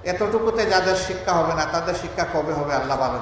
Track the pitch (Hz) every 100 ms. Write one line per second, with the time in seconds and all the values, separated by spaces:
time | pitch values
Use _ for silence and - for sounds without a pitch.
0 | 180 180 208 220 226 226 202 185 180 185
1 | - 180 - 175 160 156 151 170 170 165
2 | 165 - 165 156 151 151 143 135 131 131
3 | 127 123